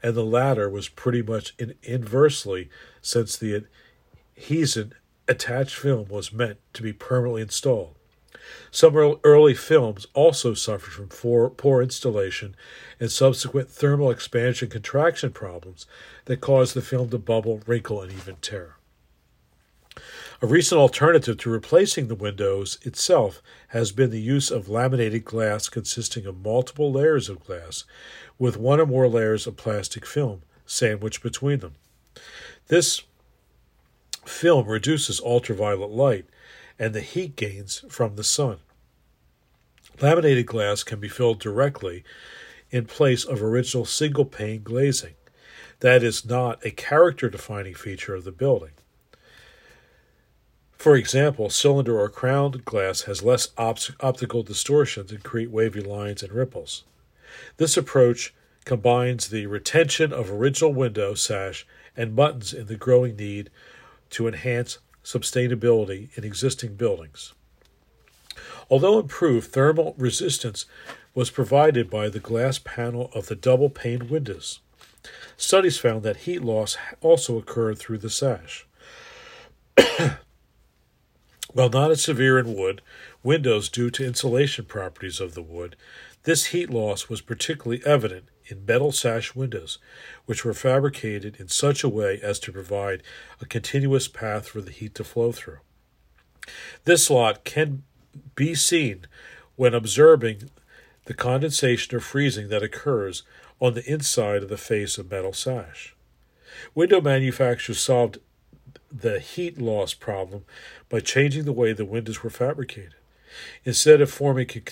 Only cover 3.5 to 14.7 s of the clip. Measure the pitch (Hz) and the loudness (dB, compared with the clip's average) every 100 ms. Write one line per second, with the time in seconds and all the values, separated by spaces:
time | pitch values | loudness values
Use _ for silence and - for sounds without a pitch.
3.5 | 104 107 _ _ _ _ _ _ _ - | -6 -8 _ _ _ _ _ _ _ -4
4.5 | 160 143 117 107 - _ _ - 123 - | 0 0 -2 -6 -14 _ _ -2 -2 -2
5.5 | 123 135 - 139 120 101 101 95 110 117 | -4 -4 -4 -2 -2 -4 -10 -10 -4 -4
6.5 | 101 _ - 110 101 - 127 123 113 107 | -6 _ -12 -10 -10 -4 -2 -2 -4 -6
7.5 | - 139 113 80 - _ _ _ - - | -4 0 0 -2 -14 _ _ _ -20 -20
8.5 | - - - 160 147 147 147 147 147 151 | -20 -12 8 8 8 4 6 8 10 10
9.5 | 123 - 156 113 98 - 139 165 143 123 | 6 4 4 4 -6 -6 4 4 4 -2
10.5 | 107 - 101 - - 101 - 120 120 123 | -2 -4 -6 -10 -16 -18 -8 0 2 2
11.5 | - 143 131 127 - 127 104 95 - 101 | 2 4 4 2 -2 -2 -2 -2 -4 -12
12.5 | - - - - - 117 - 135 131 135 | -16 -20 -20 -20 -8 -4 4 4 4 -2
13.5 | 139 123 - 143 143 135 113 - 120 123 | -4 -6 0 2 4 2 0 -2 0 0
14.5 | 120 117 | -2 -6